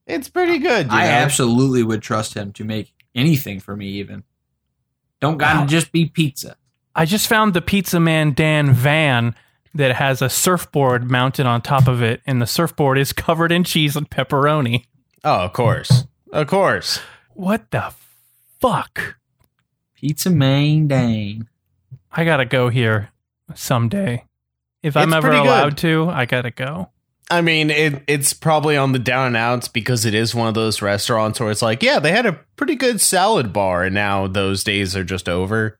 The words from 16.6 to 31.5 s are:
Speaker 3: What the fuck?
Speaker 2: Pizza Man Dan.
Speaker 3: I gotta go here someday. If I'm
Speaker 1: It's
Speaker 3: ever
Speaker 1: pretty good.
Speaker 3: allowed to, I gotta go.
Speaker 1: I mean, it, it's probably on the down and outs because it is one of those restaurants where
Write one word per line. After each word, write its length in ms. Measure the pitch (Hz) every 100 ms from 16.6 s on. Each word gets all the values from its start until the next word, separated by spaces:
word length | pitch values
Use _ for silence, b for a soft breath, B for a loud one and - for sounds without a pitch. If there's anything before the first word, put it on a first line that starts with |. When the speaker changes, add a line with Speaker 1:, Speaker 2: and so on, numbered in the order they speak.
| 170 98 - - B B B
Speaker 3:
What 380 | - 185 220 -
the 220 | 120 - - _ _ _ _ _ _
fuck? 580 | 254 185 - - - - _ _ _ _ _ _ _ _
Speaker 2:
Pizza 340 | 143 147 185
Man 580 | 175 135 139 147 156 151
Dan. 600 | 135 120 110 101 110 113 _ _ _ _ - _
Speaker 3:
I 120 | -
gotta 220 | 165 147 120
go 240 | 135 123
here 400 | 123 113 110 107 _ _ _ - -
someday. 680 | - 123 117 202 190 120 - _ _ _ _ _
If 120 | 160 147
I'm 140 | 151
Speaker 1:
It's 60 | 160
Speaker 3:
ever 120 | -
Speaker 1:
pretty 140 | 147
good. 60 | 139
Speaker 3:
allowed 280 | 131 147 147
to, 300 | 165 160 165
I 140 | 160 120
gotta 260 | 123 120
go. 380 | - 131 165 185 _ _ _ -
Speaker 1:
I 120 | 175
mean, 280 | 165 156 156
it, 340 | 151 156 139 -
it's 240 | 147 139
probably 440 | - 160 156 151 147
on 160 | 135
the 60 | 131
down 280 | 120 127 131
and 100 | 117
outs 300 | 117 123 -
because 380 | 120 104 123 113
it 80 |
is 200 | 107 117
one 140 | 117 113
of 60 |
those 280 | 110 110 107
restaurants 580 | 101 101 - 113 107 -
where 100 | 107